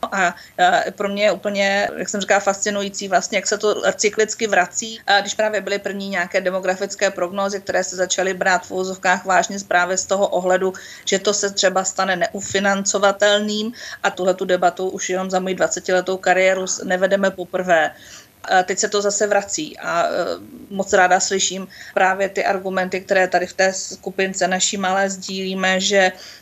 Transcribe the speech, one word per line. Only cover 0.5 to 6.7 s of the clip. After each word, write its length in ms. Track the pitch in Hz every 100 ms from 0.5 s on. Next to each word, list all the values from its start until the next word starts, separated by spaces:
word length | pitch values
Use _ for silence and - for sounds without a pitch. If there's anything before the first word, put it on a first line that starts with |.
| -
eh, 320 | 180 175 -
pro 180 | 196 202
mě 140 | 202
je 80 | 214
úplně, 560 | 190 208 202 196 196 202 -
jak 120 | 185
jsem 120 | 208
říkala, 180 | 196 202
fascinující 680 | 202 196 214 202 196 196 196
vlastně, 300 | 185 - 202
jak 100 | -
se 100 | 202
to 240 | 208 185 190 190
cyklicky 520 | 214 208 214 - 226
vrací. 520 | 190 180 - 226 226 -
A 140 | 202
když 120 | 202 -
právě 260 | 214 214
byly 180 | 196 196
první 300 | 202 196 196
nějaké 320 | 190 180 196
demografické 720 | 185 190 185